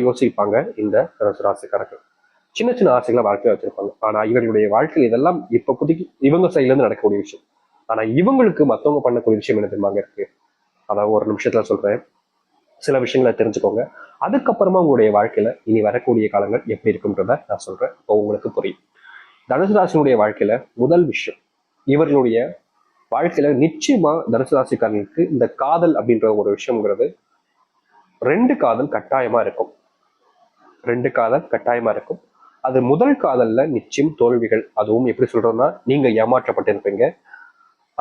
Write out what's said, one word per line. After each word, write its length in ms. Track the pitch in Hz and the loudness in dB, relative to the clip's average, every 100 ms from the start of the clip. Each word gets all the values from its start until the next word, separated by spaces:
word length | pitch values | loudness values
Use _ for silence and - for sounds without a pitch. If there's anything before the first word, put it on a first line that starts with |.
| 123 | 2
யோசிப்பாங்க 500 | 123 123 - 104 110 202 156 | 2 -2 0 0 0 -2 -4
இந்த 140 | 107 107 160 _ | 0 0 -2 _
தனுசு 260 | 104 95 101 | -4 0 -4
ராசிக்காரர்கள். 560 | 98 - 101 - - _ _ _ _ _ - | -4 -6 -6 -6 -14 _ _ _ _ _ -4
சின்ன 140 | 233 247 | -4 2
சின்ன 120 | 185 | 2
ஆசைகளை 280 | 123 - 117 110 | 2 2 0 0
வாழ்க்கையில 260 | 101 117 | 0 0
வச்சிருப்பாங்க. 360 | 98 101 - 98 - 110 | 0 -4 -8 -10 -4 -4
ஆனா 140 | 107 110 | -2 -2
இவங்களுடைய 360 | 123 117 107 107 | -2 0 0 2
வாழ்க்கையில 340 | 107 156 156 120 | 0 0 0 0
இதெல்லாம் 280 | 117 156 175 - 117 | 2 0 -2 -2 -4
இப்ப 160 | - 127 | -2 -4
புதுக்கி 240 | 151 165 180 _ 139 | -2 -2 -4 _ 2
இவங்க 180 | 165 180 | 2 2
சைடுல 160 | 160 131 | 2 2
இருந்து 160 | 131 113 | 2 2
நடக்கக்கூடிய 320 | 110 104 101 | 0 0 -2
விஷயம். 200 | 101 - _ _ _ _ - | -6 -14 _ _ _ _ -6
ஆனா 140 | 110 110 131 | -4 0 2
இவங்களுக்கு 420 | 196 269 226 160 143 | 2 4 2 2 0
மத்தவங்க 300 | 110 147 147 | 2 0 0
பண்ணக்கூடிய 340 | 123 120 113 110 | 0 0 0 0
விஷயம் 180 | - 107 | 0 -2
என்ன 80 | 101 | -2
தெரியுமாங்க 300 | 98 101 101 | -4 -2 -2
இருக்கு? 220 | 98 - 98 _ _ _ _ _ - | -6 -10 -12 _ _ _ _ _ -6
அதாவது 240 | 104 104 107 | -2 0 0
ஒரு 80 | 104 | 0
நிமிஷத்துல 320 | 104 120 110 104 | -2 0 -2 -2
சொல்றேன், 300 | 101 101 110 - _ _ _ _ _ _ _ | -2 -2 -4 -8 _ _ _ _ _ _ _
சில 160 | - 135 | -2 -2
விஷயங்களை 280 | 120 131 123 110 | 0 2 2 2
தெரிஞ்சுக்கோங்க. 440 | 110 107 104 104 135 - - _ 160 | -2 0 -2 -2 -6 -10 -20 _ -4
அதுக்கப்புறமா 540 | 269 269 214 190 185 | -2 -2 0 2 2
உங்களுடைய 260 | 165 123 107 104 | 2 4 4 2
வாழ்க்கையில 340 | 110 - 107 - - | 0 0 -2 -4 -2
இனி 100 | 110 104 | 0 0
வரக்கூடிய 400 | 120 - 120 107 | -2 0 0 0
காலங்கள் 280 | 101 101 117 - | -2 -2 -4 -4
எப்படி 180 | 104 113 | -4 -2
இருக்குன்றத 440 | 98 - 98 95 - - | -2 -4 -4 -2 -2 -4
நான் 140 | 101 - | -10 -8
சொல்றேன், 260 | 95 - - | -8 -8 -8
இப்போ 140 | - 107 | -2 -2
உங்களுக்கு 300 | 107 104 113 - | 0 -4 -6 -6
புரியும். 240 | 95 - _ _ - - - _ _ | -6 -10 _ _ -20 -20 -20 _ _
தனுசு 220 | 131 196 208 | -2 2 2
ராசியினுடைய 380 | 185 160 143 117 | 2 2 4 4
வாழ்க்கையில 320 | 107 - 104 120 - - | 2 2 0 0 -4 -4
முதல் 240 | 131 170 156 | 2 2 2
விஷயம், 260 | - - - _ _ _ _ - | -2 -8 -14 _ _ _ _ -2
இவர்களுடைய 520 | 143 156 143 123 113 127 - _ _ _ _ _ | 0 4 2 2 0 -2 -8 _ _ _ _ _
வாழ்க்கையில 360 | 120 175 - 143 131 | -2 -2 0 0 2
நிச்சயமா 500 | 160 156 - 254 151 160 139 | 0 0 0 2 2 0 -2
தனுசு 220 | 117 131 139 | -2 0 0
ராசிக்காரங்களுக்கு 640 | 127 123 110 104 101 - 180 | 0 -2 -2 -2 -4 -2 -2
இந்த 120 | 143 117 - | 0 -2 -2
காதல் 320 | 135 170 170 135 | -2 0 2 0
அப்படின்ற 280 | 110 113 110 104 | 0 0 2 0
ஒரு 100 | 101 101 | 0 -4
விஷயம்ங்கிறது 520 | - 120 104 98 139 - _ _ _ _ _ _ _ _ _ _ | -4 -2 -2 -2 -4 -4 _ _ _ _ _ _ _ _ _ _
ரெண்டு 340 | 120 170 254 277 | -2 0 0 0
காதல் 280 | 127 113 143 110 | 0 0 -2 -6
கட்டாயமா 440 | - 135 120 117 | -4 -2 0 0
இருக்கும். 280 | 101 - - _ _ _ _ _ _ _ _ _ _ _ - | -2 -4 -10 _ _ _ _ _ _ _ _ _ _ _ -8
ரெண்டு 180 | 120 127 127 | -4 -2 -2
காதல் 320 | 113 139 - | 0 -2 -2
கட்டாயமா 380 | 113 - 120 113 104 | -4 -2 -2 -2 -4
இருக்கும். 240 | - - _ _ _ _ 131 | -8 -14 _ _ _ _ -2
அது 100 | 131 123 | 0 2
முதல் 260 | 151 254 269 | 2 2 2
காதல்ல 380 | 160 127 117 113 156 123 | 0 0 2 2 0 -2
நிச்சயம் 340 | - - 151 156 | -6 -2 -2 2
தோல்விகள், 440 | 117 123 113 110 - - | 2 2 0 -2 -2 -4
அதுவும் 260 | 107 113 127 | 0 0 0
எப்படி 180 | - 127 | 0 -2
சொல்றோம்னா, 360 | 117 113 113 143 185 - | 0 0 0 -2 -2 -2
நீங்க 180 | 139 131 107 | 0 2 2
ஏமாற்றப்பட்டிருப்பீங்க. 840 | 113 127 - 107 104 101 101 101 135 - _ - - _ _ _ _ - | 2 2 0 -2 -2 -2 -2 0 0 0 _ -20 -20 _ _ _ _ -8